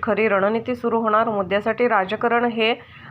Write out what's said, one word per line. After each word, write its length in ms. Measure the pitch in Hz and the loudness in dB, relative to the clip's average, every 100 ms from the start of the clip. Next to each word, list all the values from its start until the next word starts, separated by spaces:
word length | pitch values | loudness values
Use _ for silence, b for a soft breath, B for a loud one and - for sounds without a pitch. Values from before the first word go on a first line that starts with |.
खरी 260 | - 202 220 | 0 0 2
रणनीती 460 | 196 202 226 226 247 | 2 2 0 -4 -4
सुरू 240 | 233 226 | -2 0
होणार. 300 | 226 214 226 | 2 2 2
मुद्द्यासाठी 580 | 202 185 196 220 220 240 | -2 0 -2 0 0 2
राजकारण 580 | 214 185 214 240 233 240 | 2 0 -2 0 2 0
हे 300 | 226 220 254 B B B | 0 0 -2 B B B